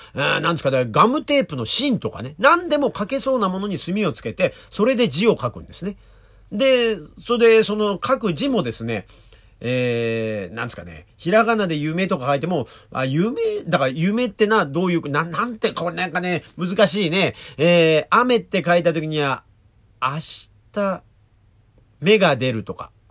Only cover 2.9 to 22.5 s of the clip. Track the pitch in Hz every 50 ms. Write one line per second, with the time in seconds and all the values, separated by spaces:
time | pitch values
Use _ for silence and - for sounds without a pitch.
2.9 | - - 208 - 262 269 - 269 262 247 208 185 180 190 196 208 185 - - -
3.9 | 180 214 208 160 - - - 113 104 - 113 107 - - - - - - 208 254
4.9 | 269 226 247 180 123 151 214 226 160 - - 117 - 82 78 - - - - -
5.9 | 202 - - - - - - _ - - - - - 208 269 269 262 247 240 226
6.9 | 220 165 151 - - - - - 240 226 233 226 226 220 214 - 208 214 208 208
7.9 | 202 - - - 269 262 233 208 165 135 254 285 254 208 143 120 107 - 117 117
8.9 | 113 104 - - - - - - - - - _ - _ - 120 127 127 123 123
9.9 | 120 117 117 113 113 113 110 110 107 104 95 85 98 113 113 107 - - 85 87
10.9 | 82 76 - _ _ _ - 165 202 220 226 220 233 214 202 175 160 151 147 156
11.9 | 160 180 190 180 196 - 123 135 143 143 156 175 185 147 117 - - - - _
12.9 | - - 131 135 135 156 190 226 269 466 466 440 415 415 - 175 175 131 135 131
13.9 | 131 143 165 190 208 233 254 226 - - 214 208 220 214 175 143 135 170 190 185
14.9 | 175 160 - 143 139 147 165 175 165 175 226 247 233 220 - 190 - - 165 180
15.9 | 170 175 180 180 151 180 175 180 175 151 - - - - 180 175 202 226 208 -
16.9 | 170 208 196 156 165 196 180 127 - - - - - - 147 175 175 170 165 160
17.9 | 160 151 - - 175 220 247 254 247 220 180 - - 190 147 170 175 175 160 170
18.9 | 160 165 156 156 156 151 147 139 127 - - _ _ _ _ _ _ _ _ _
19.9 | _ _ 131 131 143 160 - - - - - - _ _ _ _ - 104 101 98
20.9 | 190 - - _ _ _ _ _ _ _ _ _ _ _ _ _ _ _ _ _
21.9 | _ _ 143 185 214 214 190 165 139 113 127 131